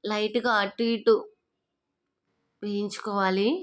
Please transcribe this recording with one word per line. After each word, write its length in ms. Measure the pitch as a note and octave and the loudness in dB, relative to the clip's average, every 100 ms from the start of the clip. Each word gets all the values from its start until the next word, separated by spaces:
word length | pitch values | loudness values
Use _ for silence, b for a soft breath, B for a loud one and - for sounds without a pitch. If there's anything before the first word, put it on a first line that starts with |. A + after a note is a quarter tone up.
లైట్‌గా 480 | G3+ G#3+ G#3+ A3+ A#3 G#3+ | -4 -2 0 0 0 0
అటు 280 | G3 - A#3 | 0 -2 -2
ఇటు 300 | A3+ A3 A3 - _ _ _ _ _ _ _ _ _ _ _ _ _ | 2 4 4 2 _ _ _ _ _ _ _ _ _ _ _ _ _
వేయించుకోవాలి 840 | G#3 G3+ G3+ - G#3+ G3+ F#3+ F#3+ G#3 F4 | -6 -4 -4 -6 -4 0 2 2 2 0